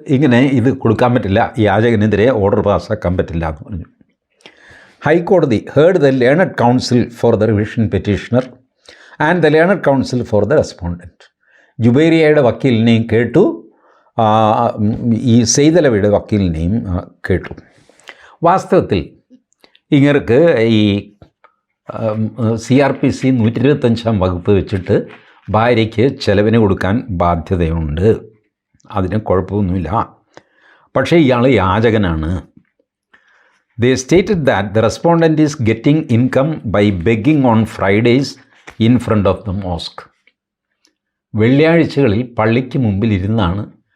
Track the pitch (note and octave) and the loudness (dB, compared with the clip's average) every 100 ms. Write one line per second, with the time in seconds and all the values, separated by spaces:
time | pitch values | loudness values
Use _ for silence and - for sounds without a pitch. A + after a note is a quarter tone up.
0 | - C3 D3 A#2+ C#3 C3 B2 A2 A#2 G#2 | -2 0 2 2 2 2 0 0 0 0
1 | B2 B2 G2+ G2+ G2 - G#2 G2+ A#2 A2 | 0 0 0 -2 -2 0 0 2 2 2
2 | G#2+ G2 A#2+ A2+ G2 G2+ G2+ F#2 - G#2+ | 0 2 2 2 0 0 0 0 -2 -6
3 | F2+ F2+ - E2+ E2 D#2 - F2+ - _ | -4 -4 -4 -4 -6 -8 -12 -14 -16 _
4 | _ _ _ _ - _ - - - - | _ _ _ _ -20 _ -20 -20 -20 -6
5 | C#3+ E3+ E3+ F#3 D3+ G#2 - C#3 E3 F#3 | 0 0 2 0 2 -2 -2 2 2 4
6 | C#3 C3 B2 - B2 - A#2+ B2 - A#2+ | 2 2 2 2 0 0 2 2 0 0
7 | - - A#2 A2 A2 G#2 G#2+ - G#2 F#2+ | -2 -2 0 2 0 0 -2 -2 -2 -2
8 | G2+ F#2 - A#2+ - - _ _ _ - | -2 -4 -2 -4 -4 -12 _ _ _ -20
9 | - - D3+ F3 D#3+ D#3 F3 G3 C#3+ C3+ | -16 -4 -2 2 2 4 2 0 0 0
10 | - B2 A2 G#2 G#2 D3 - - E2+ F2 | -2 -4 -2 -2 2 0 -2 -6 -10 -10
11 | - _ _ _ _ _ _ - A#2 B2+ | -14 _ _ _ _ _ _ -2 0 2
12 | E3 E3 D3+ D3+ A#2+ - C3+ A2+ A#2 A#2 | 2 2 2 2 2 0 0 2 2 2
13 | A2+ A2+ A#2+ D#3+ F3 - - _ _ _ | 0 0 2 2 0 -2 -14 _ _ _
14 | _ - A2 A2 G#2+ A#2+ A#2 A#2 G#2 A#2 | _ -2 2 2 2 2 -2 -2 -4 -2
15 | A#2 A2+ B2 A2+ A#2 - D3+ E3+ D3 G#2 | -2 0 2 2 2 2 4 4 2 2
16 | G#2 G2+ - G#2+ F#2 D#2+ E2+ A#2 G#2+ F2 | 2 0 0 -2 -2 -2 -2 -4 -4 -8
17 | - _ - F2+ - - - _ _ _ | -8 _ -4 -4 -6 -18 -20 _ _ _
18 | - - - - E3+ F#3+ - F#3 - F#2 | -20 -20 -20 -4 0 0 0 0 0 -4
19 | - _ _ - _ _ _ _ - C#3+ | -6 _ _ -20 _ _ _ _ -2 2
20 | C#3+ C#3+ - B2 E3+ B2 A2+ A2 G#2 G2+ | 4 2 2 2 4 2 2 2 2 0
21 | - _ - _ _ _ _ _ - G#2+ | -6 _ -20 _ _ _ _ _ -16 -8
22 | A2+ A2 G#2+ A2 A2+ A2+ - C3 C#3 C3+ | -6 -4 -6 -4 -4 -2 0 2 2 0
23 | C3+ - C3 B2+ A2 A2 C3 C#3+ A#2+ A2+ | -2 -2 -2 0 0 0 0 0 0 0
24 | A2+ G#2 F#2 F2+ G2+ G2 F2+ G2 F2 B2+ | -2 0 -2 -2 0 0 0 -6 -2 -2
25 | - - _ _ - G#2+ A#2+ A#2 A2 - | -4 -16 _ _ -4 -2 0 0 -2 0
26 | C3+ C#3 - G2 G#2+ A2+ G#2 F2+ F2+ A#2 | -2 -2 -2 0 2 2 2 0 -2 -4
27 | - F2 F2 E2+ - F#2 D#2+ E2 D#2 D#2 | -4 -2 -2 -2 -4 -2 -2 -2 -4 -2
28 | G#2+ - - _ _ _ _ _ - G2 | 0 0 -4 _ _ _ _ _ -10 -6
29 | F#2 G#2+ - F#2+ F2 G2+ F#2+ F#2 E2+ A2+ | -4 -4 -2 -2 -2 -4 -4 -4 -4 -6
30 | - _ _ - _ _ _ _ _ C3+ | -6 _ _ -20 _ _ _ _ _ -4
31 | - E3+ C3+ A#2+ C3 A2 F#2 G2+ A#2 A2 | 0 2 2 2 2 2 2 2 2 2
32 | F#2 D#2+ D#2 F2 - _ _ _ _ _ | 0 -2 -4 -6 -10 _ _ _ _ _
33 | _ _ _ _ _ _ _ - B2 B2+ | _ _ _ _ _ _ _ -2 0 0
34 | - E3+ G#3 F#3+ C3 G#2+ G2+ G#2+ A2 - | 0 0 2 -2 0 -2 -2 0 0 0
35 | E3+ E3+ E3 D3+ D3+ D3 A2 A2+ D3 D#3 | 0 2 2 2 0 0 -2 0 0 0
36 | - A2+ B2 B2+ D3 D3+ G#2 G2 G#2 F#2 | 0 0 2 0 -2 -4 -4 0 0 0
37 | E2 A2+ A#2 D3+ B2+ A2 A2 - F#2+ G#2 | -2 0 0 2 2 2 0 -2 -2 2
38 | A#2+ C3 C3+ - _ _ - - A2+ B2 | 2 2 -2 -10 _ _ -12 -2 2 2
39 | - G#2+ F#2+ F2+ G2 F#2+ F#2 E2+ - - | 0 0 0 -2 -4 -8 -6 -8 -10 -18
40 | - _ _ _ _ _ _ _ _ _ | -20 _ _ _ _ _ _ _ _ _
41 | _ _ _ A2 A#2 C#3 D#3+ E3+ C#3 C#3 | _ _ _ 0 2 4 4 2 0 0
42 | B2+ G2+ B2 - A2 A#2 C3 D3 A2+ G2 | 0 0 -4 -2 0 0 -2 -2 -2 0
43 | A#2 G2 G2 A2 F2 G2 - _ _ | 0 -2 -2 -2 -2 -4 -8 _ _